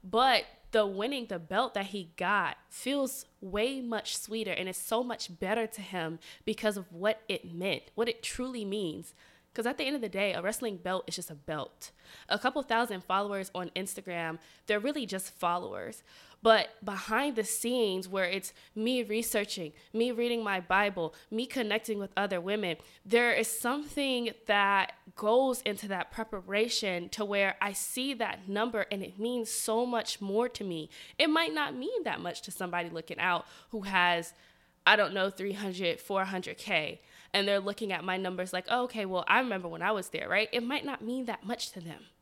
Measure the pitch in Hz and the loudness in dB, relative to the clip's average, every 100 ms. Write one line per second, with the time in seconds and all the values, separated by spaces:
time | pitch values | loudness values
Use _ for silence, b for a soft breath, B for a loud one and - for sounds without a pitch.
0 | 185 220 262 226 - - - 226 208 190 | 2 4 6 6 2 -14 2 4 4 0
1 | 226 277 233 180 160 190 254 202 196 202 | -2 -2 -4 -8 -2 0 0 -2 -4 -6
2 | 165 - 180 202 165 - _ - 247 285 | -8 -4 0 2 0 -6 _ -6 -2 0
3 | 269 - - _ 190 202 233 269 247 220 | 0 -4 -12 _ -4 0 0 -2 -4 -4
4 | - - - 220 202 170 185 185 - 226 | -4 -6 -4 -4 -2 -2 -4 -6 0 0
5 | 247 220 - 170 185 220 220 214 185 185 | 0 -4 -8 -6 -2 0 -2 -6 -6 -4
6 | 160 165 B B - 214 214 196 175 170 | -4 -6 B B -4 0 0 -2 -10 -2
7 | 202 220 - 190 180 170 190 160 - - | 0 0 -2 -6 -4 -4 -2 -2 -4 -2
8 | 233 - - - 254 247 202 208 180 - | 0 0 -6 -6 -6 -4 -4 -2 -2 -6
9 | - b b b b - 226 285 269 285 | -12 b b b b -4 -2 0 -2 -2
10 | 220 190 202 175 180 226 233 185 180 185 | -2 0 0 0 -2 -2 -4 -4 -2 -2
11 | - 165 170 147 - 151 - _ - B | -4 -8 -8 -12 -6 -6 -6 _ -20 B
12 | B B B 208 254 285 269 233 240 190 | B B B 0 2 0 2 2 2 -2
13 | - 190 202 196 190 185 175 180 190 - | 2 2 2 -2 -4 -4 -4 -4 -6 -6
14 | 190 170 165 165 B B - 208 240 302 | -6 -4 -4 -6 B B 0 2 2 -2
15 | 233 190 - - 175 175 - 95 90 220 | -4 -4 -6 -2 0 0 -2 -8 -8 -12
16 | B B B B 226 220 - - 196 190 | B B B B 6 6 6 -6 -8 -6
17 | 208 220 233 220 208 - 233 247 214 185 | 0 0 2 0 -2 -2 0 2 2 0
18 | 185 190 180 190 - B B 214 226 254 | -2 0 0 0 -6 B B -2 2 2
19 | 214 214 226 220 196 - 156 B B 220 | 0 -2 0 0 -2 -6 -8 B B 2
20 | 240 233 240 233 220 190 170 190 208 185 | 2 2 2 2 0 -2 4 4 4 2
21 | 160 B B 220 254 269 214 214 214 208 | -4 B B -4 -2 -2 0 0 0 -4
22 | 196 - 202 185 180 208 185 156 B B | -2 -2 0 0 0 0 0 -4 B B
23 | 196 233 240 - 220 - 240 285 294 - | 2 4 6 4 2 0 0 -2 -4 -2
24 | 277 254 233 - - 202 196 196 185 - | 0 0 -2 -6 2 4 6 4 2 -4
25 | - - 214 240 269 247 208 202 208 190 | -18 -2 4 6 6 2 -2 -4 -4 -4
26 | - - 220 208 185 202 233 - 208 175 | -4 -6 -6 -8 -2 0 2 2 0 -2
27 | 175 - 208 202 196 - 202 202 - - | -4 -4 0 2 2 2 -2 -2 -4 -2
28 | 269 240 214 - 190 202 233 226 180 196 | -4 -2 -4 -4 -4 0 0 0 -2 -4
29 | 180 185 226 247 226 - - 220 247 233 | -6 -4 -2 -2 -2 -2 0 2 2 0
30 | - - 196 202 240 - 202 165 156 B | -2 -4 -2 0 0 -2 -6 -6 -8 B
31 | B B 311 311 330 311 285 254 294 480 | B B 4 4 2 0 -2 -4 -4 -4
32 | 247 - 175 - - - 180 175 170 165 | -2 -4 -4 -8 -12 -8 -4 -2 -4 -8
33 | 160 175 180 170 - B B 220 196 190 | -8 -2 0 0 -2 B B -8 0 4
34 | 175 170 165 b b b b b 170 208 | 6 4 -2 b b b b b 8 8
35 | 196 196 190 190 196 196 202 180 175 - | 6 4 0 0 -6 -4 -4 0 0 0
36 | - 190 190 190 180 - 208 175 156 165 | 0 0 0 -2 -6 -10 0 0 0 -8
37 | B B B 202 196 202 196 208 214 175 | B B B 0 2 2 0 -4 -4 -2
38 | 180 185 185 180 185 185 - 240 247 226 | -2 -2 -2 -4 -4 -4 0 0 0 -4
39 | 196 185 - 214 254 190 175 165 180 214 | -2 -2 4 4 4 -2 -4 -2 0 0
40 | 180 160 - 190 214 240 240 294 285 254 | -4 -6 0 0 2 -2 -2 -4 -4 -8
41 | 220 254 233 202 190 247 - 190 165 - | -6 -4 -4 -8 -6 -6 -6 -8 -14 -14
42 | 214 _ | -18 _